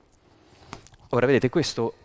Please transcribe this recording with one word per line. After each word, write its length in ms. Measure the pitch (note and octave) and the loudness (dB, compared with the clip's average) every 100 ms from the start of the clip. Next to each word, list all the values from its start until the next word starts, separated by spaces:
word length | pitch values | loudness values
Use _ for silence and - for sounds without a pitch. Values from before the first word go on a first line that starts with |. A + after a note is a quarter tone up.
| _ _ _ _ _ - - - - - - | _ _ _ _ _ -20 -20 -20 -20 -20 -4
Ora 160 | B2 B2+ | 0 2
vedete, 220 | B2+ B2+ | 2 2
questo 500 | F3 C3+ - A#2 - | 0 -2 -4 -6 -8